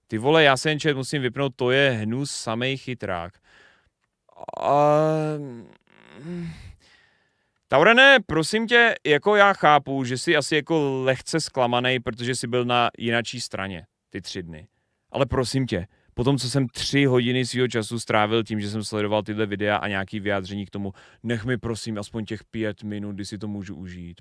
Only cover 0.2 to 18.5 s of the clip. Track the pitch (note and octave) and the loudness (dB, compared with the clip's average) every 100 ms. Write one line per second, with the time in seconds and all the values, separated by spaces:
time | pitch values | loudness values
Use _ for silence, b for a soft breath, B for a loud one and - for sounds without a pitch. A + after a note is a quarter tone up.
0.2 | B2+ D#3+ D3 C3 D#3+ D3 D#3+ C3+ B2+ D3+ | 4 6 6 4 0 0 -2 -2 -4 -4
1.2 | B2+ C3 C#3 - B2 C3 C#3 A2+ G#2+ B2 | -2 -2 -4 -2 2 4 2 2 -2 -4
2.2 | C#3+ - - A2+ B2+ C3+ - B2 G2 F2+ | -4 -8 -6 -4 -4 -6 -8 -8 -6 -6
3.2 | E2+ - b b b b b _ _ _ | -8 -14 b b b b b _ _ _
4.2 | _ - - - - C#3+ D3 D3+ D#3 D#3 | _ -18 -14 -6 0 4 4 4 2 0
5.2 | D#3 D3+ C#3 A#2 F#2 - _ G1+ A1+ E2 | -2 -6 -8 -14 -18 -20 _ _ -20 -18
6.2 | D3+ F3 E3+ D#3+ B B B B B B | -12 -10 -10 -14 B B B B B B
7.2 | B B B B _ C3+ F3+ A#3 C4+ C4 | B B B B _ 4 6 8 8 8
8.2 | - D#3 D#3 A3 A3+ A#3+ A#3 - D3 C#3+ | 4 -2 0 -2 2 4 4 2 2 2
9.2 | G3+ G#3 G3+ F#3+ D3+ D3 C#3 C3+ B2 B2+ | 4 6 6 6 6 6 4 -2 -2 -2
10.2 | - D3+ C3+ D#3 D3 E3 C#3+ C3 C3 B2+ | 2 0 2 0 0 0 0 0 0 0
11.2 | - D#3+ - C3+ A#2+ A#2+ B2 B2+ B2+ A#2 | -2 -4 -2 0 2 2 2 0 -2 -6
12.2 | A#2+ B2+ B2 B2 B2 B2 A#2+ - A#2 A#2 | -4 -4 -2 -2 2 2 2 0 -2 -2
13.2 | A2+ B2 - - G2 F2 - _ _ - | -2 -8 -10 -8 -8 -10 -14 _ _ -14
14.2 | - G2 E2+ D#2 - _ _ _ _ - | -10 -12 -12 -14 -20 _ _ _ _ -4
15.2 | C3 B2+ A#2+ C3+ B2+ F#2+ - _ _ - | -2 0 0 -2 -2 -4 -6 _ _ -2
16.2 | B2 C#3 B2 C#3 B2+ - - C#3 C#3 B2+ | 0 0 0 0 0 -2 -2 2 4 4
17.2 | A#2+ B2+ B2 B2 B2+ A#2 G#2 A#2 - A2+ | 2 0 -2 -2 -2 -2 -4 -6 0 2
18.2 | G#2+ A2+ G#2+ | 2 0 0